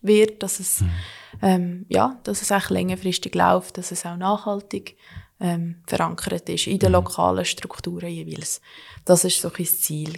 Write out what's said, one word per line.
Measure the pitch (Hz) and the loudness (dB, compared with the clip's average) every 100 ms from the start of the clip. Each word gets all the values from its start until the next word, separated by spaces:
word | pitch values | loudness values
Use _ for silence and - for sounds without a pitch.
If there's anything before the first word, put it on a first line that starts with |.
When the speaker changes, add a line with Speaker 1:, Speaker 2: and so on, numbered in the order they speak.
Speaker 1:
wird, | 202 214 214 - | 4 6 6 2
dass | 190 - | -6 -4
es, | 185 - | -2 0
Speaker 2:
Mhm. | - - - - - - | 0 -2 -8 -14 -18 0
Speaker 1:
ähm, | 190 185 180 180 - | 2 4 2 -6 -2
ja, | - 240 254 | 2 2 0
dass | - 202 | -6 -4
es | - | 0
eigentlich | 196 - | 0 0
längerfristig | 185 185 185 190 180 185 175 | 0 0 -2 -2 -2 -2 2
läuft, | 180 185 180 - | 4 4 0 -10
dass | 180 | -8
es | 175 170 | -8 -8
auch | 175 | -4
nachhaltig, | 185 208 214 202 202 196 - - - - - - | -2 -2 -2 -6 -6 -10 -10 -20 -20 -20 -20 -6
ähm, | 180 170 170 170 - | -2 -2 -4 -8 -4
verankert | 170 165 170 - 180 - | -2 -2 -2 -6 -6 -4
ist | 170 - | -4 -2
in | 196 | 2
den | - | 4
Speaker 2:
Mhm. | 90 | 4
Speaker 1:
lokalen | 90 - 90 92 - | 2 2 2 2 -2
Strukturen | - - - 175 175 175 | -4 -8 -10 -8 -8 -8
jeweils. | 165 160 160 151 - - - - - - | -8 -10 -8 -8 -8 -12 -20 -20 -2 4
Das | 175 | 6
ist | 180 - | 6 0
so | 175 | -2
ein | - | -4
bisschen | 165 - | -4 -2
das | - | -2
Ziel, | 151 156 | -4 -6